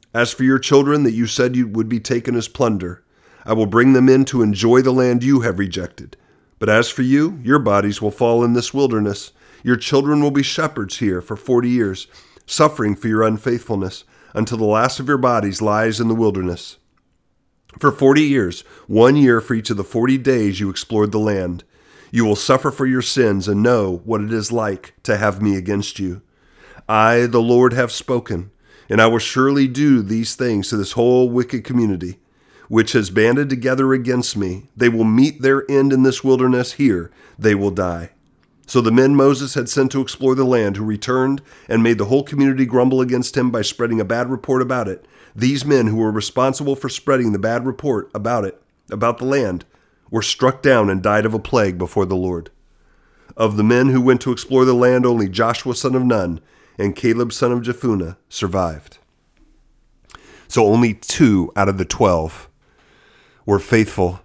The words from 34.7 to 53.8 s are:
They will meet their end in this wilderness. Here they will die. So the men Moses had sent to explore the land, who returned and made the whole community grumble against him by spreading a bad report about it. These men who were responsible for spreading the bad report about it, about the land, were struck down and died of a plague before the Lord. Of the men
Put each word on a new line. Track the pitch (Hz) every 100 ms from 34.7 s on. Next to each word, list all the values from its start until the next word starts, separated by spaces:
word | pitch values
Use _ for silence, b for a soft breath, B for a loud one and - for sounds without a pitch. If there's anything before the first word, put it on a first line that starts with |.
| -
They | 120
will | 113
meet | 110 113 147 -
their | 131 139 135
end | 139 139
in | 135
this | 131 123
wilderness. | 135 127 127 123 123
Here | - 139 92 82 b b b
they | 110 101
will | 101
die. | 95 90 85 85 _ _ _ _ _ -
So | 123
the | 113
men | 117 135 143
Moses | 135 131 135
had | 139 113
sent | - 131
to | 135
explore | 131 - 135 131
the |
land, | 127 123 101 98
who |
returned | 107 104 123 127 131 139 - B B
and | 113
made | 117 113
the | 101
whole | 135
community | 139 143 139 131
grumble | 127 123 127 131
against | 127 123 127 135
him | 123
by | 117
spreading | 107 - 117 113
a |
bad | 98 117 123
report | 127 - 131
about | 123 127 98
it. | 92 _ b b
These | 107 123 139
men | 139 139 110
who | 110
were | 110
responsible | 107 104 - 131 131 143 135
for | 131
spreading | - - 135 117
the | 101
bad | 107 120 127
report | - 147 107 -
about | 104 110 120
it, | 98 - _ _ -
about | 104 117 117
the |
land, | 127 139 107 90 - _ _ _ -
were | 110
struck | 104 - 127 131
down | 139 123 104
and | 95
died | 101 104 110
of |
a | 110
plague | - 123 101 90
before | 90 - 92
the |
Lord. | 92 92 87 82 _ _ b b b b b b b
Of | 113 104
the |
men | 107 120